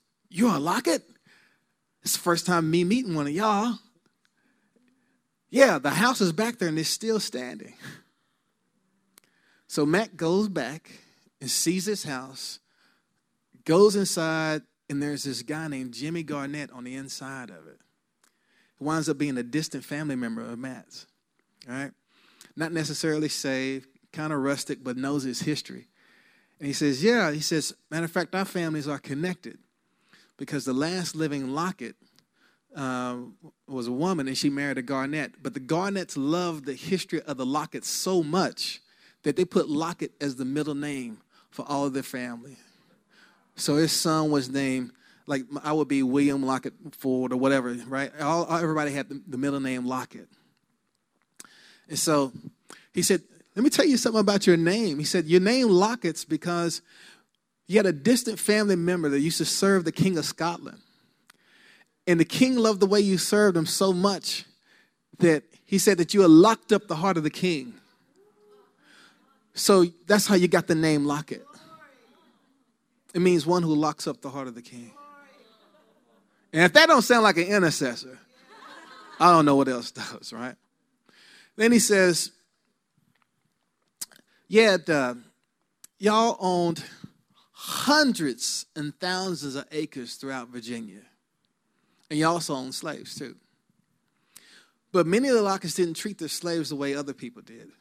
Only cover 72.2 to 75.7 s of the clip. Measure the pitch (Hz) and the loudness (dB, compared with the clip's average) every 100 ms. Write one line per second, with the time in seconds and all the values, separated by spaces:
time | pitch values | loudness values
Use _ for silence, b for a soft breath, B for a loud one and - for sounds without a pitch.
72.2 | _ _ _ _ _ _ _ _ _ 180 | _ _ _ _ _ _ _ _ _ 0
73.2 | 180 175 147 180 165 151 156 - 165 127 | 4 4 2 0 2 0 0 -2 -8 -10
74.2 | 139 135 127 117 120 123 120 - 294 285 | -12 -12 -12 -14 -18 -20 -20 -20 -20 -20
75.2 | - _ _ _ 214 | -20 _ _ _ _